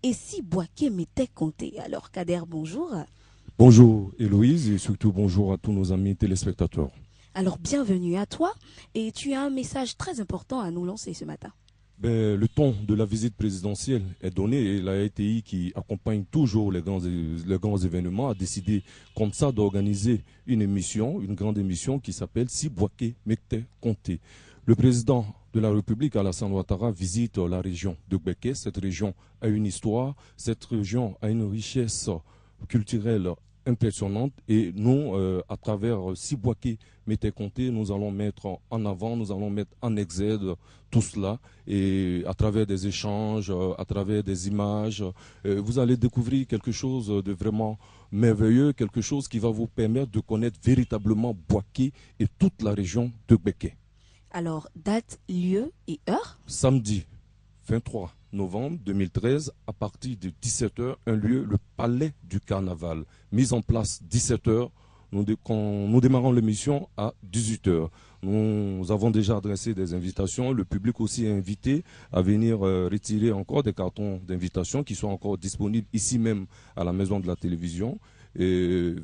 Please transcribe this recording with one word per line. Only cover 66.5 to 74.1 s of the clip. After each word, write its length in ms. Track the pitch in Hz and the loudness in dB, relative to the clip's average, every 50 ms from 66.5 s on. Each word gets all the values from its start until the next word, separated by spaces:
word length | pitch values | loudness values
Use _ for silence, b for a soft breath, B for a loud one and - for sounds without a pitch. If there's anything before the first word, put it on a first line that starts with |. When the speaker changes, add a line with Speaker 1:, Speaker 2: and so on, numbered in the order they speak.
| 107 104 - 143 143 143 - - - - | 0 0 0 -2 -2 -2 -4 -8 -8 -6
Speaker 2:
à 160 | 104 117 - - - | -6 -6 -6 -10 -12
dix-huit 420 | 92 87 117 113 107 113 110 - 95 | -8 -4 -4 -2 -2 -2 0 2 2
heures. 200 | 87 82 80 80 b b b b b b | 2 2 0 -4 b b b b b b
Nous 720 | b 95 104 107 107 110 107 104 104 98 95 92 92 87 | b -2 0 0 0 0 0 0 -2 -4 -4 -4 -2 -2
avons 180 | 107 101 107 117 | 0 2 2 2
déjà 280 | 107 107 104 98 117 104 | 2 4 2 2 0 0
adressé 360 | 95 104 101 95 - 113 107 | -2 -4 -4 -4 -4 -4 -4
des 200 | 95 95 85 85 | -4 -4 -4 -4
invitations. 580 | 90 87 92 90 - 98 92 - - 123 127 | -4 -4 -4 -4 -2 -4 -2 -2 -2 -2 -2
Le 140 | 135 113 95 | 0 -2 -2
public 340 | - - 101 98 117 120 - | -2 -4 -2 -2 -2 -2 0
aussi 260 | 113 104 - 123 113 | -2 -2 -2 -2 -2
est 60 | 107 | 0
invité 520 | 104 98 90 92 104 - - 127 139 160 - B B B B B | 0 -2 -2 -4 -6 -4 -2 0 0 0 -2 B B B B B
à 100 | B 90 | B 2
venir, 440 | 90 95 104 107 113 113 113 104 98 | 4 4 4 4 4 2 2 2 2
euh, 240 | 95 95 90 90 90 | 2 2 2 0 0
retirer 400 | 98 104 - - 107 104 107 117 | -2 -2 -2 -2 0 2 2 2
encore 320 | 104 98 98 - - 143 139 | 2 0 -2 -2 0 0 0
des 100 | 110 - | 0 0
cartons 460 | - 92 92 - - 104 101 | -2 -2 -4 -4 -4 -4 -4